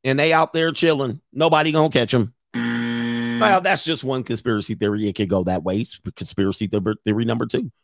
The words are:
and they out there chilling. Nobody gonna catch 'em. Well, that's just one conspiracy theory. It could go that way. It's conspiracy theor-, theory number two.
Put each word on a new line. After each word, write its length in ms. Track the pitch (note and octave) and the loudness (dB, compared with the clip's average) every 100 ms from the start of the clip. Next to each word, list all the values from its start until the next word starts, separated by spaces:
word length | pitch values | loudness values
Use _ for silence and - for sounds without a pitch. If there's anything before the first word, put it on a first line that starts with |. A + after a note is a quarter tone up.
and 140 | C3 C3+ | 0 2
they 160 | D#3 | 4
out 180 | D#3+ D#3+ | 4 2
there 200 | E3 E3 | 0 -2
chilling. 500 | D3+ E3 D3 C3 C#3+ _ | 2 2 2 -2 -6 _
Nobody 400 | - D#3+ D#3 D#3 | 0 4 4 4
gonna 160 | D#3 D#3 | 2 4
catch 240 | C3 A#2 | 2 2
'em. 220 | B2+ A2 _ _ A#2+ A#2 A#2+ A#2 A#3 A#3 A#3 A#3 A#3 | 2 0 _ _ -6 -4 -2 -4 -4 -4 -2 -4 0
Well, 200 | G#3+ F#3+ | 2 2
that's 240 | F#3 - | 2 -2
just 180 | D#3+ D#3 | -2 -4
one 200 | C3 C3 | -2 -4
conspiracy 520 | A#2+ A#2 B2 G#2+ G#2 | -4 -4 0 -2 -2
theory. 340 | A2 G#2 G#2 G#2+ | -2 0 0 -2
It 60 | |
could 140 | - G2 | -2 0
go 160 | F#2+ | 0
that 180 | F2+ F#2 | 0 -2
way. 180 | E2+ G2 | 0 -2
It's 200 | - - - - | -4 -10 -12 -8
conspiracy 520 | - - G2 F#2+ G#2 | -8 0 0 0 -2
theor-, 280 | G#2 G2 G#2+ | -2 -2 -2
theory 220 | - G#2+ A#2 | -2 0 0
number 180 | A#2 | -2
two. 260 | A2+ B2+ F#3 _ | -2 -4 -4 _